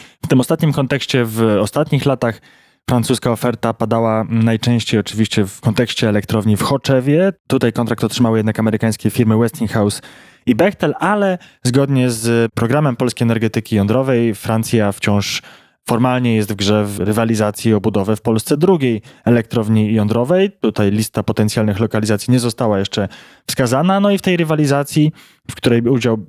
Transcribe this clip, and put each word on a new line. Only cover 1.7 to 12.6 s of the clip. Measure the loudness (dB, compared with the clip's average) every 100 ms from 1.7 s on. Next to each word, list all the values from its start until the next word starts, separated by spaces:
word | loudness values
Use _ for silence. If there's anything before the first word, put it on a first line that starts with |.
| -2 0 0 0
latach | 0 -2 -4 _ _ _ _ -2
francuska | 0 0 0 -2
oferta | -2 -2 -2 -2
padała | -2 -2 0 0 0 -2
najczęściej | 0 2 0 0 0 0 -2
oczywiście | -2 -2 -2 0 -2
w | -2
kontekście | -2 0 -2 -2 0
elektrowni | 0 0 -2 0 0
w |
Choczewie. | 0 -2 0 0 2 2 0 -2 -2
Tutaj | 0 0
kontrakt | 0 -2 -2
otrzymały | -2 0 2 2
jednak | 0 0
amerykańskie | 0 0 -2 -2 -2
firmy | 0 2 2
Westinghouse | 0 -2 -4 0 0 -2 -10 -20 -20 _ -2
i | 2
Bechtel, | 2 0 -2 0
ale | -2 0 0 -2 -8 _
zgodnie | 0 2 2 2 0
z | 0 0 0 0
programem | 0